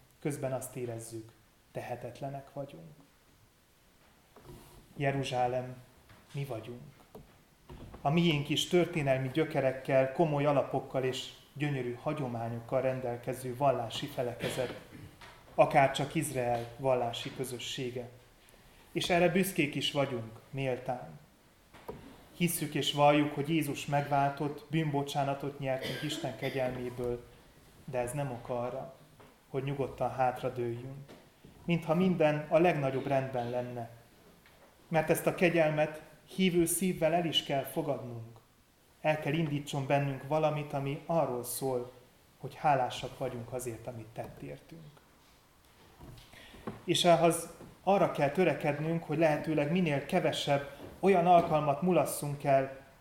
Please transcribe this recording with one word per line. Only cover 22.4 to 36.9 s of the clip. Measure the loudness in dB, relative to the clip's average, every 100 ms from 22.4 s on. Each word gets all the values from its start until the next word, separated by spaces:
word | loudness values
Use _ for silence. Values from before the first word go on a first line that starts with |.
| 0 0 -2
és | -2 -2
valljuk, | 6 6 6 4
hogy | 0 0
Jézus | 0 0 -4 -2
megváltott, | -2 2 2 2 0 -6 -6 -4
bűnbocsánatot | -2 0 -2 -2 -2 -2 -2 -6 -6
nyertünk | -4 -2 -4 -6
Isten | -6 -4 -6 -4
kegyelméből, | -4 -2 -2 -4 -8 -4 -4 -4 -8 -20 -20 -20 -20 -20
de | -8 -4
ez | -4
nem | -4 -6
ok | -6 -6
arra, | -4 -4 -6 -10 -16 -20 -20 -20 _ _
hogy | -4
nyugodtan | -4 -4 -4 -2 -4
hátradőljünk. | 2 0 0 -4 -4 -4 -6 -10 -14 -16 -20 -20 _ -20 -10
Mintha | 0 0 2
minden | 2 4 4 4 2 2
a | 4
legnagyobb | 6 4 0 -2 0
rendben | 0 0 -4 -2
lenne. | -4 -4 -8 -10 -14 -20 -20 -20 -20 _ -20 -20 _ -2
Mert | 0 2
ezt | 0 0
a |
kegyelmet | 2 4 6 4 4 0 -2 -18 -20 -10
hívő | 0 2 4
szívvel | 2 2 0